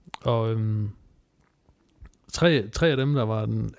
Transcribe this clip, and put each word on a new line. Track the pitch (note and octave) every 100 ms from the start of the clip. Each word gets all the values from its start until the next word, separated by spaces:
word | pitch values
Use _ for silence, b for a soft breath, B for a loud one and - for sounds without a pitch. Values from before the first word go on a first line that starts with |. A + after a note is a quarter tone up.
| - -
Og, | B2+ A#2 A2+
øhm, | A2+ A2 G#2+ G#2 - _ _ _ _ _ _ _ _ _ _ - _ _
tre, | - F3 D3+ G#2
tre | - E3
af | C3+
dem, | C3+
der | C#3+
var | A2 A2 A2
den, | A2 A2